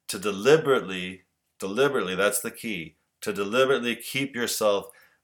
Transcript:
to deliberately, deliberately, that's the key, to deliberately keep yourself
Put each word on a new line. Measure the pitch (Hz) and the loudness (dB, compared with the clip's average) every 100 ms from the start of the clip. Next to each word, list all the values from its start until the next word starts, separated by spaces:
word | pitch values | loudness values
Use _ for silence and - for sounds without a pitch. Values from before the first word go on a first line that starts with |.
| - | -10
to | 104 | -6
deliberately, | 104 98 117 156 143 123 92 92 92 92 _ _ _ - | -4 0 6 6 6 2 0 -6 -6 -10 _ _ _ -10
deliberately, | 95 107 139 127 92 92 | -6 0 2 2 -2 2
that's | 104 101 | 2 0
the | 117 | -6
key, | - 113 92 80 _ _ - | -10 -8 -8 -10 _ _ -12
to | 110 | -6
deliberately | 98 101 123 131 127 120 110 | -4 0 2 4 2 0 -4
keep | - 135 135 120 | -4 -4 -4 -4
yourself | 110 - 107 101 - - _ _ | -4 0 2 2 -2 -18 _ _